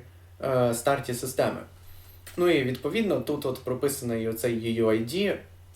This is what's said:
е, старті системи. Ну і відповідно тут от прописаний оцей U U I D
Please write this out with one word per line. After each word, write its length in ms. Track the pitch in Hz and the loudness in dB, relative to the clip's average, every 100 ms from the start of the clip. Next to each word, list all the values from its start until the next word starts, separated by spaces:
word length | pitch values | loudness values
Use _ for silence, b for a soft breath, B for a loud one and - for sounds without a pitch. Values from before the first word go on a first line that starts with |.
| b b b - | b b b -8
е, 320 | 135 127 123 | -2 2 2
старті 400 | 117 - 139 127 | 2 2 0 0
системи. 460 | 120 127 - 120 - - b b b b b - - | -6 -4 0 0 -2 -10 b b b b b -10 0
Ну 120 | 175 | 4
і 160 | 160 | 4
відповідно 560 | 127 127 147 202 208 135 | 2 -2 -2 0 2 0
тут 260 | 127 143 135 | 0 -2 -2
от 180 | - | -4
прописаний 640 | - 123 143 139 120 117 113 | -4 -2 0 -2 -2 -2 -2
оцей 520 | 113 123 113 113 113 | -2 -2 0 0 2
U 40 | |
U 20 | 113 | 4
I 180 | 110 | 4
D 320 | 117 175 202 - - - - | 2 0 0 -2 -8 -20 -20